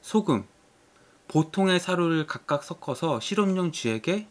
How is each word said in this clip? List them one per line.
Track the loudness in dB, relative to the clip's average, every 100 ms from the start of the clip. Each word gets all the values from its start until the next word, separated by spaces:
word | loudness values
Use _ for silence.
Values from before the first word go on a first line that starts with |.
소금, | 0 0 2 -2 -2 _ _ _ _ _ _ _ _
보통의 | 0 2 2 2 2
사료를 | 2 0 2 2 -2
각각 | -8 -4 -4
섞어서 | -4 -12 -6 -4 -2 -2
실험용 | -2 0 2 2 -2
쥐에게 | -2 -2 -2 -2 -2 -4